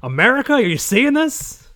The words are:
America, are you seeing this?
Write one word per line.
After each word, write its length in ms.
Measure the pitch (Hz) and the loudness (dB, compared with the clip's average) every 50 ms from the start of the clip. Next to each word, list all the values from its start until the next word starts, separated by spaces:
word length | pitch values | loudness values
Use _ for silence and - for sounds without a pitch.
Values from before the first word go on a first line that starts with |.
America, 520 | - 127 131 139 170 226 254 277 269 - 294 | -8 -6 -2 2 2 2 2 2 0 0 2
are 60 | 277 | 2
you 180 | 226 180 165 147 | 2 0 0 -2
seeing 360 | - - 196 202 262 294 285 | -2 0 0 2 2 2 2
this? 540 | 302 320 311 - - - - - - - - - | 2 0 0 -2 -8 -12 -14 -16 -18 -20 -20 -20